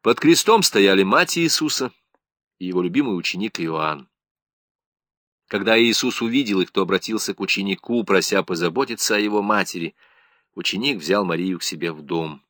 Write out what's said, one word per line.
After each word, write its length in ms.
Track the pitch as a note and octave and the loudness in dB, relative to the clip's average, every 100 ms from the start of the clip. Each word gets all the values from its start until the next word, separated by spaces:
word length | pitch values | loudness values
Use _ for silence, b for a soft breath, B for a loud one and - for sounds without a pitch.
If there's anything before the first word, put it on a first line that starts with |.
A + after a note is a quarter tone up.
Под 180 | - - | 2 2
крестом 440 | D#3 E3+ - A3 | 4 4 6 4
стояли 400 | F3+ A2 G2 F#2+ | 4 4 6 6
мать 340 | C3+ C3 F3+ E3+ | 4 2 2 0
Иисуса 560 | E3 - D#3 - B2+ _ _ _ _ _ _ _ | 0 0 -2 -2 -6 _ _ _ _ _ _ _
и 80 | F2+ | -4
его 160 | F2+ | -2
любимый 360 | F2+ G#2+ C#3 F#2 | 0 0 0 -2
ученик 420 | - F2+ G#2+ - | -4 -6 -6 -6
Иоанн. 480 | E2 D#2+ D#2 D2 C2 _ _ _ _ _ _ _ _ _ _ _ _ _ _ | -6 -2 -2 -4 -12 _ _ _ _ _ _ _ _ _ _ _ _ _ _
Когда 280 | G#2 G2 A2+ | -4 2 4
Иисус 440 | A#2 G#2+ B2+ - | 4 4 -2 -2
увидел 380 | A#2 B2 B2 G2 | -2 0 0 0
их, 100 | F2+ | 0
то 120 | - | -2
обратился 520 | F2+ F#2+ - A2 - | 0 -2 -2 -4 -4
к 60 | G2 | -6
ученику, 640 | G2 - G2 F#2+ - A#2+ | -4 -2 -2 -6 -2 -4
прося 400 | G#2 F#2+ F2+ G2 | 2 0 2 -2
позаботиться 720 | F2+ F2 E2+ E2+ C3+ A2+ - G#2+ | -2 -2 -2 -2 -4 -4 -2 0
о 20 | |
его 240 | G#2 G#2 | 0 0
матери. 540 | G2+ G#2 F#2+ F2+ B2+ b b b b b b | 0 0 0 -6 -10 b b b b b b
Ученик 440 | - F2+ F#2 C3+ A2+ | -8 -6 -4 -4 -4
взял 260 | D#2+ G2+ | 0 0
Марию 340 | F#2+ E2 F#2 F2 | 0 -2 -2 -4
к 60 | |
себе 260 | - E2 E2+ | -8 -6 -6
в 100 | D#2 | -8
дом. 400 | D2 E2 D#2+ C#2+ _ | -6 -4 -4 -10 _